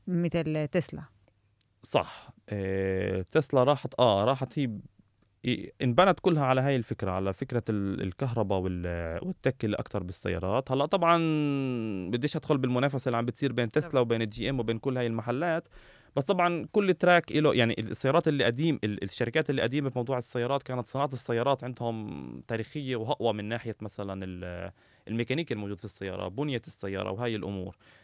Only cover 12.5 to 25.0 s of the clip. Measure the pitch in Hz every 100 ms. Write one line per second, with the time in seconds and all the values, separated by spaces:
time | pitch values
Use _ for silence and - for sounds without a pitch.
12.5 | 139 127 123 139 135 131 117 120 - 139
13.5 | 123 113 151 170 135 117 113 110 113 113
14.5 | 131 113 113 139 127 117 113 117 127 170
15.5 | 160 - - - - _ 147 139 185 175
16.5 | 170 107 214 196 175 175 175 - 151 151
17.5 | 120 117 - 110 - 135 160 160 143 113
18.5 | 120 165 135 107 104 98 - 117 156 156
19.5 | 135 120 143 139 123 117 127 - 123 120
20.5 | 139 - 127 117 135 139 127 - 117 135
21.5 | 131 127 120 117 113 104 71 65 64 -
22.5 | 113 110 151 131 120 110 - 113 107 104
23.5 | 117 113 - 107 - 98 98 92 90 90
24.5 | 87 90 - _ _